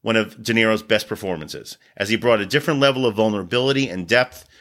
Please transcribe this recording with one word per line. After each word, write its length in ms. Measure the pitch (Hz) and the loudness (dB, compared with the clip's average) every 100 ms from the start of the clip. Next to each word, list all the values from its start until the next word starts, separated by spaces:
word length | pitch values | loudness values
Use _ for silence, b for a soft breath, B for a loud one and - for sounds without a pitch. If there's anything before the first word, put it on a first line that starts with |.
one 140 | 113 113 | -2 0
of 260 | 107 - | 0 -4
De 120 | 110 | -2
Niro's 300 | 113 110 107 | 2 2 2
best 240 | 110 107 - | 2 0 0
performances, 680 | 104 98 85 76 - - - b b | -8 -6 -8 -8 -14 -16 -20 b b
as 120 | 101 | -2
he 60 | 110 | 0
brought 260 | 117 113 | 2 2
a 40 | 98 | 2
different 340 | 143 143 143 | -2 0 2
level 260 | 139 131 123 | 2 2 0
of 100 | 104 | 2
vulnerability 760 | 110 104 90 123 131 135 135 | 0 0 -2 -2 0 0 -2
and 180 | 90 87 | -4 0
depth 380 | 117 127 - - b | 2 2 -4 -20 b